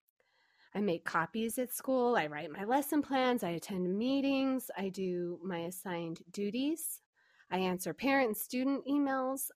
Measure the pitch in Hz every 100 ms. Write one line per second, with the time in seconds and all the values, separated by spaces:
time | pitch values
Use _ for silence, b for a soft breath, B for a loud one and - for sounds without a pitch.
0 | _ _ b b b b b 190 202 170
1 | - - 165 220 226 254 247 - - 262
2 | 240 226 151 147 160 151 202 277 285 302
3 | 277 269 254 247 180 165 - 190 180 196
4 | 254 277 269 269 269 262 - - 196 190
5 | 190 175 175 175 185 170 170 185 196 170
6 | 165 165 - 202 202 240 277 320 - -
7 | _ b b b b 180 185 180 180 -
8 | 269 277 240 208 - 247 262 277 269 285
9 | 277 269 254 269 -